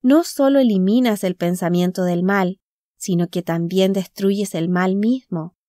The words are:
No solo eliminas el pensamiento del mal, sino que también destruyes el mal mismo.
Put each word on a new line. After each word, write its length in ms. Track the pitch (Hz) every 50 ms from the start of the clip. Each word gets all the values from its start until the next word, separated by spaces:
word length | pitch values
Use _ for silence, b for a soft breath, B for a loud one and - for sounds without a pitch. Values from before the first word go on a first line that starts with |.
No 220 | - 254 277 320 349
solo 360 | - - - 277 269 277 277
eliminas 640 | 262 240 208 190 185 190 214 247 254 240 208 196 -
el 100 | 185 185
pensamiento 680 | _ 175 175 180 185 185 170 175 175 180 180 180 - 185
del 180 | 180 175 175 180
mal, 360 | 185 202 202 185 180 190 _ _ _ _ _ _ _ _
sino 320 | _ - - 185 170 175
que 140 | 170 - 175
también 500 | 175 - 165 170 170 170 185 190 190 190
destruyes 640 | 196 196 180 - _ - 196 196 202 202 208 196 -
el 140 | 165 165 175
mal 260 | 180 180 185 190 190
mismo. 640 | 196 208 226 254 262 _ _ 190 165 156 175 _ _ _